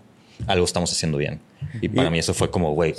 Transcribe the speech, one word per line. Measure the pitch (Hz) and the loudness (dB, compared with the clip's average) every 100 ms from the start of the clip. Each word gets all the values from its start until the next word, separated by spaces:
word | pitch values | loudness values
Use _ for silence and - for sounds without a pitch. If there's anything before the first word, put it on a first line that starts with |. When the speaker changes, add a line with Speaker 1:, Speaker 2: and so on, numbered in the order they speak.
| - - - - - | -18 -20 -20 -10 -2
Speaker 1:
algo | 92 87 | 2 2
estamos | 90 87 | 0 -2
haciendo | - 82 71 | -2 -2 0
bien. | 73 78 - - - 113 | -2 -6 -14 -12 -10 -4
Y | 104 | -2
para | 101 82 | 2 2
Speaker 2:
Y | |
Speaker 1:
mí | 82 | 2
eso | - | 0
fue | - 82 | 0 0
como, | - 80 | 0 0
güey, | 76 | 2
Speaker 2:
Sí. | 80 | 0